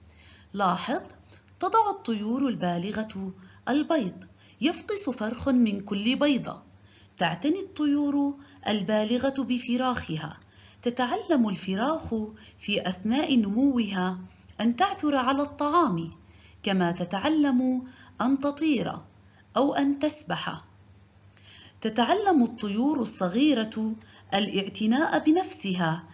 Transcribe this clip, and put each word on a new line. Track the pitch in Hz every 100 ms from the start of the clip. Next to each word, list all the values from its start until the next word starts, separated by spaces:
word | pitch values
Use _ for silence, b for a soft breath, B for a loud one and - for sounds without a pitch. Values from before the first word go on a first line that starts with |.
| b b b b b
لاحظ، | 196 185 180 - 349 - - b b b -
تضع | 370 453 415
الطيور | 403 - 214 214 254 277
البالغة | 175 175 175 196 214 214 190 190 - B B -
البيض، | 285 294 320 185 - - b b -
يفطس | 294 349 - 403 269
فرخ | 240 214 233 277
من | 247 220 202
كل | - 196 220 269
بيضة. | 294 247 - - - - b b b -
تعتني | 170 - 294 392
الطيور | - - 294 285 285 285 285 277 B B -
البالغة | 214 180 214 214 247 269 269
بفراخها، | 240 247 240 247 254 240 - 156 156 - b b b b
تتعلم | 240 240 240 392 381 285 214
الفراخ | 175 190 190 262 320 - 226 214 220 B -
في | - 202 185
أثناء | 185 214 269 302 247
نموها | 196 220 277 247 202 190 180 185 185 B B -
أن | 226 240
تعثر | 392 381 302 277
على | 247 277
الطعام، | 285 - 294 339 285 165 165 - b b b b
كما | 202 190 170
تتعلم | 180 175 196 277 311 285 247 254 254 B B B -
أن | 240 269
تطير | 285 285 320 233 170 - - - b b _ 233
أو | 285
أن | - 277 285
تسبح. | 302 - - 165 - 175 - - - - - _ - B B B B -
تتعلم | 220 233 233 392 403 302
الطيور | 233 - 208 208 277 294
الصغيرة | 220 - 180 220 302 233 220 220 220 220 B B -
الاعتناء | 196 214 196 190 - 220 262 330 311
بنفسها | 311 339 370 - 196 180 160 170 B